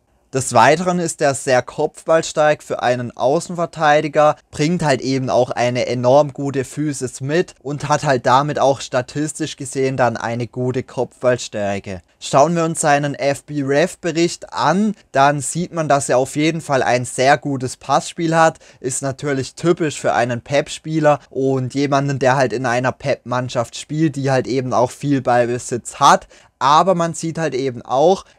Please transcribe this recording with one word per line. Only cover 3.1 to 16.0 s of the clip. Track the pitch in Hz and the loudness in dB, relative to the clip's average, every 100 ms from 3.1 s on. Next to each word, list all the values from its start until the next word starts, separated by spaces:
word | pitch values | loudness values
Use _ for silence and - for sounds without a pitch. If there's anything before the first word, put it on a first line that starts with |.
| - | -2
Außenverteidiger, | 123 160 - 175 165 - 156 151 151 151 151 143 _ | 0 0 -2 -6 -6 0 2 4 2 2 2 2 _
bringt | - 151 175 | -4 -2 0
halt | 156 131 | 0 0
eben | 131 135 127 | 0 -2 0
auch | 101 123 | 2 2
eine | - 123 123 - | 0 -2 0 -2
enorm | 123 123 139 147 | 0 4 4 4
gute | 127 139 135 | -2 -6 -4
Physis | 123 - 151 135 123 - | -6 -6 -6 -6 -8 -8
mit | 131 160 185 - | -4 -2 -2 -6
und | 131 147 139 | -10 -6 -2
hat | 147 | 0
halt | 151 131 127 | 2 0 4
damit | 127 147 127 | 2 2 0
auch | 127 135 | 2 0
statistisch | - 131 123 143 151 - 156 - | -2 -4 -4 -6 -6 -6 -8 -8
gesehen | 135 139 131 135 | -8 -2 -2 2
dann | 120 117 | 0 0
eine | 113 120 120 | -6 -6 -6
gute | - 127 127 | -4 -4 -4
Kopfballstärke. | - - 117 _ 127 123 - 110 101 101 104 90 - _ | -6 -4 -6 _ 0 0 -2 -6 -4 -4 -8 -12 -14 _
Schauen | - 151 165 170 | 0 4 4 2
wir | |
uns | 165 165 | -2 0
seinen | 156 143 147 | 2 2 0
F | 135 135 139 | -2 -2 -2
B | - 147 | -4 -6
Ref | 135 143 180 - | 0 2 0 -2
Bericht | 175 160 170 - - | -6 0 -2 -2 -10
an, | - 131 180 214 - _ | -2 0 0 -2 -4 _
dann | 131 139 147 | 2 2 2
sieht | 135 160 175 | -4 -6 -6
man, | 165 151 | -4 0
dass | 143 | 0